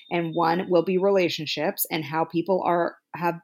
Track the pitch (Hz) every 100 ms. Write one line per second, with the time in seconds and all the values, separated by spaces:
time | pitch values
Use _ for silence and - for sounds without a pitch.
0 | - 175 165 160 165 170 190 175 165 185
1 | 196 196 170 - 147 - 160 202 - 170
2 | 143 160 160 165 170 185 - 175 170 -
3 | _ - 175 170